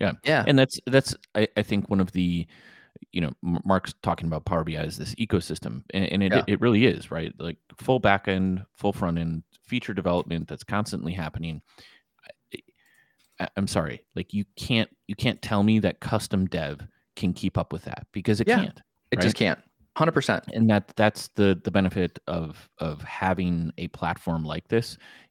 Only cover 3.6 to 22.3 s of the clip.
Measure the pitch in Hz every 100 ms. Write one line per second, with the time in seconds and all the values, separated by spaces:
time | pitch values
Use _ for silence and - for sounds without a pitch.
3.6 | 95 95 - - 95 85 82 78 - 82
4.6 | 80 78 80 - 92 - 113 95 - 80
5.6 | - 60 - 98 92 98 95 95 - 104
6.6 | 120 107 120 76 - 80 82 - 85 78
7.6 | _ - - 131 104 98 - 95 95 92
8.6 | - - 104 - 90 85 82 80 - _
9.6 | _ 123 - 98 87 87 - 85 - 76
10.6 | - 104 101 - 80 87 82 - 82 76
11.6 | - - - - _ _ - - _ -
12.6 | _ _ _ _ _ _ _ - 90 -
13.6 | 101 107 80 - _ - 90 101 98 -
14.6 | - 117 - _ - 101 127 - - 104
15.6 | 104 110 101 - - 107 - 98 92 85
16.6 | 73 73 - _ _ - 92 - 95 -
17.6 | - 82 - - - 101 104 107 151 233
18.6 | 190 - _ _ _ - 185 - 101 -
19.6 | _ _ _ - 160 143 - 98 - -
20.6 | 113 104 - - 107 - - - 101 90
21.6 | - 98 92 98 87 - -